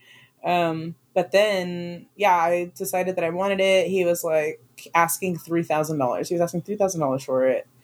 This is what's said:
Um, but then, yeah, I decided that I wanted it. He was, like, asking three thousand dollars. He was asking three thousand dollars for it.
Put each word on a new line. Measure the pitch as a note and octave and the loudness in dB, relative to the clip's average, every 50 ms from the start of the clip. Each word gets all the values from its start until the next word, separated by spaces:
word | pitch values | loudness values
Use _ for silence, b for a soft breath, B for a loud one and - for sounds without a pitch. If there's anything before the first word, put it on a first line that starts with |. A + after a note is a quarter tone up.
| b b b b b b b _ - | b b b b b b b _ -4
Um, | E3+ F3 F3 E3+ E3 D#3+ E3 D#3+ E3+ E3 _ _ _ - | -2 0 2 2 0 0 -4 -6 -8 -12 _ _ _ -2
but | F#3+ F3 - | -2 0 2
then, | - G3 G#3+ G#3+ G3+ F#3 F3+ F3+ F3+ F3 F3 F3 F3 E3+ - _ _ | 4 4 4 4 2 -2 -2 -4 -6 -6 -8 -8 -10 -12 -16 _ _
yeah, | - G3+ G3 F3+ | 0 2 4 4
I | E3+ E3 F3 F3 F3 F3 F3 - | 4 4 2 2 0 -2 -4 -8
decided | - F#3+ F#3+ - F#3 F3+ F#3 F#3 | -10 -8 -4 -2 -2 -2 -2 -2
that | F#3 E3+ | -2 -2
I | E3 | -2
wanted | E3+ F3 F#3+ G3+ G3 F#3+ | -2 -2 -2 -2 0 2
it. | F#3+ F#3+ F#3+ F#3+ E3+ E3+ | 2 4 4 4 2 2
He | F#3+ F#3+ F3 | 0 0 2
was, | F3 F3 E3+ - | 2 0 0 0
like, | E3+ D#3+ D#3 D3+ D#3 D#3 - _ _ _ - - - - | 0 0 0 0 0 -6 -10 _ _ _ -20 -10 -2 2
asking | E3+ E3+ E3 - - G3 F#3 F3 D#3 | 2 2 2 0 -4 -4 -4 -4 -6
three | - - E3 E3+ | -6 -4 -2 -2
thousand | E3 - D#3 D3+ D#3 D3 D#3+ D3 | 0 0 0 0 0 -2 -2 -2
dollars. | C3 B2 A2+ F2+ D3+ - | 0 -2 -2 -2 -4 -4
He | F3+ | -2
was | E3+ | -2
asking | E3+ E3+ - F3 | -2 -2 -2 -6
three | C#3 - G#3 | -6 -6 -2
thousand | G#3 G3+ F#3+ F#3+ E3 | -2 -2 -2 0 -2
dollars | D3+ C3+ C3 C3+ | -2 -2 -2 -2
for | C3+ - C3 C3 C3 | -4 -2 0 2 2
it. | C3 B2 G#2 - _ _ b | 2 2 0 -2 _ _ b